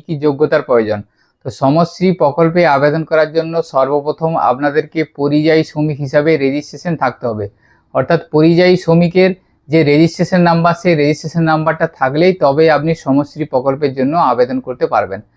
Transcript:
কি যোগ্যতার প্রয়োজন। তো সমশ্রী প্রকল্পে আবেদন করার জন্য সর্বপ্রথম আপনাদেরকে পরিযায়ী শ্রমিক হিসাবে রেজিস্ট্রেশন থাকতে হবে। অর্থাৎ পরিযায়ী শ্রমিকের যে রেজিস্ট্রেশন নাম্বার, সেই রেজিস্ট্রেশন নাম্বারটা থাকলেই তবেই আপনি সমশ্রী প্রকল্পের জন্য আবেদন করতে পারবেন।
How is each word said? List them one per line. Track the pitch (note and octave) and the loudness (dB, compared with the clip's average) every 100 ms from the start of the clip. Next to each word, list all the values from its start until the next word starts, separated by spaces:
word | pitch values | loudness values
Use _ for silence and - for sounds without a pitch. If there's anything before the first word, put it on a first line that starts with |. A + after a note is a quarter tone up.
| - | -10
কি | D3+ | -4
যোগ্যতার | D3+ C#3 D3 D3+ | -2 0 0 0
প্রয়োজন। | C#3+ A#2+ G#2+ G#2 G2+ _ _ _ | 0 0 0 -4 -8 _ _ _
তো | C#3 | -14
সমশ্রী | - C3+ D#3 E3+ - F#3 | -4 0 0 -2 0 -2
প্রকল্পে | F3 D3+ D3+ E3 F3 E3+ | 0 0 0 0 2 2
আবেদন | C#3 D3 D#3 | 2 2 0
করার | D#3 D#3+ D3+ D#3+ | -2 0 0 -2
জন্য | D#3+ E3 | -4 -6
সর্বপ্রথম | E3 C3+ C3+ D3 C#3+ D3 D#3+ E3 | -4 -2 0 0 -4 -4 -2 0
আপনাদেরকে | G#2+ B2+ D3 D3 D3+ E3 D3+ - | 0 0 -2 -2 -4 -4 -6 -4
পরিযায়ী | C#3+ D3 D#3 D#3+ | -2 0 2 0
শ্রমিক | D#3 D3+ D3+ C#3 | 0 -4 -4 -4
হিসাবে | C#3 D3 D3+ D#3 | -2 0 0 0
রেজিস্ট্রেশন | C3+ C#3+ D3 C#3+ F3+ D#3 | 0 -4 -8 -10 -6 -2
থাকতে | C3 - B2 | -4 -4 -8
হবে। | G#2+ G2+ _ _ _ _ C#3 | -6 -8 _ _ _ _ -4
অর্থাৎ | C3 E3 - | -2 -2 0
পরিযায়ী | D3+ D#3+ E3+ F3+ F3+ | 2 4 4 4 2
শ্রমিকের | - E3 F3 F3+ F#3 F#3 _ _ - | 2 2 2 2 0 0 _ _ -2
যে | D#3+ C#3+ | 2 4
রেজিস্ট্রেশন | D3 E3 - E3+ F3+ E3+ | 4 2 0 -2 2 2
নাম্বার, | E3 E3+ E3+ | 2 0 0
সেই | F#3 | 0
রেজিস্ট্রেশন | D#3+ D3 D#3 D#3+ E3 D#3+ | 2 0 -2 -4 -2 0
নাম্বারটা | D#3 D#3 D#3 D#3+ | 0 0 -2 -4
থাকলেই | - C3 D3 F3+ F#3 | -2 -2 2 0 2
তবেই | D3 C#3+ D#3+ | 0 2 2
আপনি | D3 D#3 | 2 0
সমশ্রী | E3 - C3+ C#3+ D3 | -4 0 -2 -2 -6
প্রকল্পের | D3+ C3 C3+ C3+ D3 | -4 -2 -2 -2 -4
জন্য | C3 C3 E3 | -2 -2 0
আবেদন | D3+ A#2+ B2 C3 | 0 0 0 -2
করতে | B2+ B2 D#3+ | -8 -6 -2
পারবেন। | A#2+ G2+ F#2+ - | -2 -2 -6 -14